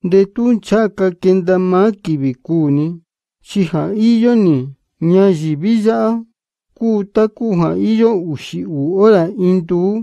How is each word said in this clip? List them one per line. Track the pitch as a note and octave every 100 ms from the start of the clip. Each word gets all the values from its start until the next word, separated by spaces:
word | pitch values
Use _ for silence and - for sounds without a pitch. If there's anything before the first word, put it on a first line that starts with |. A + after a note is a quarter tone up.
Nde | F3+ G3 G3
tu | - A#3+
nchaka | A3+ - G#3+ G#3+ G3+ F#3+
kenda | F3+ F#3 F#3+ F3 F#3
ma | F#3 F#3 G#3+
kivi | G3+ - D3+ C3+
kuu | B2+ - E3 D3+
ni. | C#3+ D#3 E3+ _ _ _ _ _
Chi | G3+
ja | E3+ D#3+ D#3
iyo | G#3 A3+ A3+ A#3
ni | A#3+ F#3 C#3 C3+ C#3 _ _
ñayivi | E3 F#3 G3 E3 D#3 D3 F#3+ A3+
ya'a | G#3+ A3+ A3 A#3 A3+ _ _ _ _
kuu | _ A3+ G#3+
ta | G3+ - G#3+
kuu | - A3+ F3+
ja | D#3+ E3+
iyo | G3+ A3 A3+ G3+
uxi | E3+ C3+ - F3
uu | F#3 D3+ C#3 F#3+
hora | G#3+ G3+ E3 G#3+
in | F3+ F#3
nduu. | E3+ F3 F#3 A3